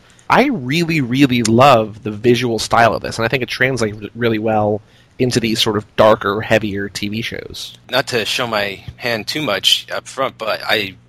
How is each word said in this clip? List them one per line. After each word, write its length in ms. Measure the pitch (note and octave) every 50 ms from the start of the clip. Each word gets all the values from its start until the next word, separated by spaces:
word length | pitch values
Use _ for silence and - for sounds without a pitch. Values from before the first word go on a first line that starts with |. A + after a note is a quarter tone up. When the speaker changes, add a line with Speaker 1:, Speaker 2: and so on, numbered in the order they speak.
| _ _ _ _ _ -
Speaker 1:
I 160 | C#3 F3+ B3+
really, 560 | D4 B3 E3 B2 B2 C#3+ E3+ E3+ D#3+ E3 D#3
really 420 | C3 A2+ B2 C3+ C#3+ B2+ B2 A#2+ A#2
love 600 | G#2+ A2 A2+ C3 C#3+ C3 A2+ A2 G#2+ G#2+ A2 -
the 80 | A2
visual 480 | G#2+ G#2 A2+ A#2+ A#2+ A#2 B2+ A#2+ A2+ G#2+
style 340 | - - - A2+ A#2 A2+ F2
of 80 | -
this, 160 | - C2+ - -
and 80 | A2+
I 20 | A2+
think 160 | - C3 B2
it 60 | -
translates 480 | - - B2+ C3 C3+ A2+ A2+ G#2 G#2 G#2+
r-, 80 | G#2 - -
really 240 | A#2 A#2+ A#2 A2+ G#2+
well 420 | G#2+ A2 A2 G#2+ G#2+ G#2 G#2+ G#2 - _ _ _ _ _ _ -
into 240 | B2+ B2 A#2+ B2
these 200 | A2+ A2+ A2 -
sort 140 | - A#2 G#2
of 220 | G#2 G#2 - _ -
darker, 420 | A2 A2 A2 A2+ - G2+ G2 A2
heavier 480 | A2 - A2+ A2 A2 G#2 G2 G2+ G2+ G2+
T 220 | G2 - G#2 G2+
V 120 | G#2 A2+
shows. 560 | A2+ - - - - - - - - - - - _ -
Speaker 2:
Not 160 | B2 C3 C3+ -
to 160 | B2+ A#2 G#2
show 240 | - - C3+ B2+ A#2
my 380 | A2 G#2 G2+ G2+ F#2+ F#2 - - -
hand 320 | - - A#2+ A#2 G#2+ G2 -
too 140 | - D3+
much 500 | D#3 A2+ G2+ F#2+ - - - - - -
up 160 | F2 G2 - -
front, 300 | - B2+ C3+ A#2+ - -
but 240 | A2+ G#2+ F#2 - -
I 320 | - G#2 A2 G2+ F#2+ F#2+ - _